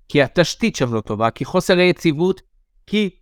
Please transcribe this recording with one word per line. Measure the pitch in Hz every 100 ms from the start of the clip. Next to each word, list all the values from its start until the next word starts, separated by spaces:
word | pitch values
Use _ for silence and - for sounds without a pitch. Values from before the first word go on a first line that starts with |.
| -
כי | 147
התשתית | 127 - 165 - 226 -
שם | 127
לא | 113
טובה, | - 104 113
כי | -
חוסר | - 180 - 180
היציבות, | 180 170 170 147 185 185 _ _ _ _ -
כי | 208 202 -